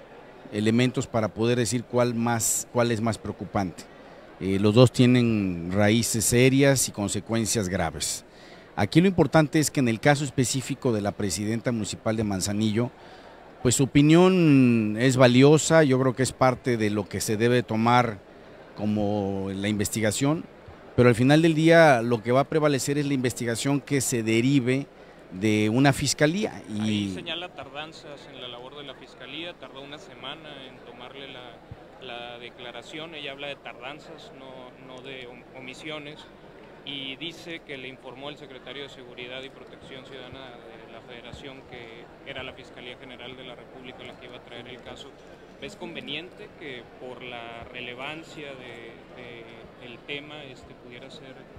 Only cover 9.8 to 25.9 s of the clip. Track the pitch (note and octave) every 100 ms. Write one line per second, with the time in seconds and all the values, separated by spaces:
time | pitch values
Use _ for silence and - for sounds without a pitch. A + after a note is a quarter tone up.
9.8 | B2 A2 D3 C#3+ D3 - A#2+ C3+ - C#3
10.8 | C3 G#2+ G2+ - G2+ F2 G#2 A2+ B2+ A#2
11.8 | G2+ F#2 A2+ A2 G#2+ F#2+ G2 G#2 A2 G#2+
12.8 | B2 - - - - - - - B2+ A#2
13.8 | C3+ D3 D3 E3 F#3 F#3 D#3+ C#3 B2 A#2
14.8 | G#2+ G#2+ C3 B2+ B2+ B2 C#3 D#3 - D#3+
15.8 | D3 B2+ C3 A#2+ B2+ - C3 B2 C3 A#2
16.8 | G#2+ G#2 F#2+ A2 - G#2 A#2 B2 - A2
17.8 | A#2 B2 A#2 G2 - - - - - -
18.8 | G#2+ G#2 G2+ G#2 G2 G2 F#2+ G2 G2+ G#2
19.8 | G2+ A2+ G#2+ G2 C#3 D#3+ - - - -
20.8 | - - B2 A#2 B2+ D3+ E3 D#3 D#3+ E3
21.8 | D#3+ B2 A#2 A#2+ A2+ B2+ C#3 D#3 D3+ C3+
22.8 | C#3 C#3+ C#3+ C#3 B2 - A#2 A2+ C#3 C#3+
23.8 | - C#3+ - A#2+ A2 A2+ B2+ C#3+ A#2+ C3+
24.8 | C#3 - - - - F#2 G#2+ G#2+ G#2+ A#2+
25.8 | C#3+